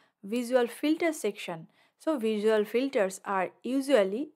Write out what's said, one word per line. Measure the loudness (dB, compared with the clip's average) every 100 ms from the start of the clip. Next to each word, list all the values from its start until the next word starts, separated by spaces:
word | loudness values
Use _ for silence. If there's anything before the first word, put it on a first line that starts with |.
| _ _
visual | -6 -4 0 2 2
filter | 0 0 2 0
section. | -2 -4 -6 -8 -10 -14 _ _ _
So | -4 -2
visual | 0 0 2 2
filters | 2 0 0 0 0 -2 -4
are | -2 -2 -6
usually | -4 -2 4 4 4 0 -6